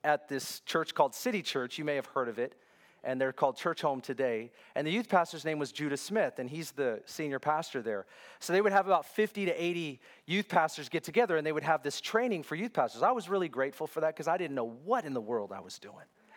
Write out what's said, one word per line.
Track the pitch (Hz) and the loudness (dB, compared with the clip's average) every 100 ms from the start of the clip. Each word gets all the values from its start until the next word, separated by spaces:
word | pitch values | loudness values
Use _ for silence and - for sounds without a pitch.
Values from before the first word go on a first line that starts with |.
at | 151 147 - | 2 2 0
this | 139 - - | -4 -4 -8
church | - 165 156 | 0 0 2
called | - 143 - | 4 2 2
City | 254 214 | 0 0
Church. | 151 139 123 - | 0 -2 -2 -4
You | 147 | -2
may | 143 | -2
have | 127 | -2
heard | - 120 | -2 -2
of | 110 | -2
it. | 120 - _ _ _ _ | -4 -6 _ _ _ _
And | - 131 | -4 0
they're | 135 | 0
called | - 143 127 | 2 0 0
Church | 175 160 | -2 0
Home | 156 135 | 0 -2
today. | 117 131 131 113 117 - - - | -4 -2 0 0 -4 -14 -8 -4
And | 151 | -2
the | |
youth | 202 233 | -2 4
pastor's | 190 170 165 151 | 4 4 -2 -4
name | 156 | -2
was | 139 | -4
Judah | - 147 139 | -4 -2 -2
Smith, | - 214 151 - | -2 0 0 -2
and | 127 | -6
he's | 156 160 | -6 -6
the | - 131 107 - | -2 -2 -2 -6
senior | - 156 139 | -6 -4 -2
pastor | 147 151 165 135 | 0 0 -2 -4
there. | 113 104 92 - - - | -4 -4 -6 -16 -20 -12
So | - | 0
they | 185 | 4
would | 208 | 6
have | 196 196 | 6 6
about | 180 143 | 4 2
fifty | - 214 208 190 | 0 0 0 -2
to | 165 | 0
eighty | 170 170 160 131 - - - | 0 -2 -4 -8 -14 -16 -2
youth | 185 202 | 0 2
pastors | - 156 - 139 | 2 2 0 -6
get | 165 | -4
together, | - 156 233 160 | 0 4 4 4
and | 151 | 0
they | |
would | 151 | 0
have | 147 156 | 2 2
this | 143 - | 0 -4
training | - 220 247 185 | 0 2 2 0
for | 143 | -2
youth | 156 226 | -4 -2
pastors. | 160 123 117 | 0 0 2
I | 170 | 2
was | 247 170 | 2 0
really | 196 170 | 0 0
grateful | 120 135 - 156 | 0 -2 -2 -6
for | - | 0
that | 160 160 | 0 0
'cause | 165 | 0
I | 180 | 0
didn't | 170 139 | 0 -2
know | 117 | -4
what | 117 165 254 160 | -6 -2 0 0
in | |
the | 131 | -4
world | 107 117 101 | -2 -2 -2
I | 95 | -8
was | 90 - | -12 -14
doing. | 101 98 - _ _ | -16 -18 -20 _ _